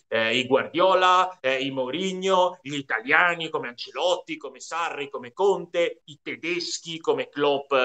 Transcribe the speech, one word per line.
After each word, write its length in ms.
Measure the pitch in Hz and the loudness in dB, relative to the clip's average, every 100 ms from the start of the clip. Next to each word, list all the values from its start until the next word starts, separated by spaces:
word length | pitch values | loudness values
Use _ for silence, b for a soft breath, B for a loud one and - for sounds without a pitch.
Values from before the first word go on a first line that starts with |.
| _ | _
eh, 300 | 110 113 120 | 0 2 0
i 80 | 127 | 2
Guardiola, 920 | 127 110 156 190 185 185 180 180 - | 2 2 2 4 6 6 4 2 -2
eh, 160 | 131 131 | -2 -2
i 100 | 139 | -2
Mourinho, 880 | 135 127 151 190 185 185 185 180 180 | -4 -4 -4 -4 -4 2 4 2 0
gli 140 | 135 143 | -10 -10
italiani 760 | 135 117 120 156 175 170 160 | -4 -6 2 2 4 0 -4
come 180 | 151 127 | -6 -8
Ancelotti, 680 | 123 - 127 170 175 - 156 | -10 -12 -2 0 0 -4 -12
come 240 | 139 123 | -12 -14
Sarri, 480 | - 165 165 139 139 | -10 -6 -6 -6 -8
come 240 | 131 123 | -10 -12
Conte, 680 | - 196 175 170 175 170 - - | 0 2 2 -2 -2 -2 -2 -16
i 140 | 143 | -16
tedeschi 760 | 156 123 160 175 170 - - 160 | -12 -8 -6 -4 -6 -10 -10 -6
come 280 | 160 135 123 | -2 -2 -2
Klopp, 460 | 143 147 139 - 131 | 0 0 0 2 2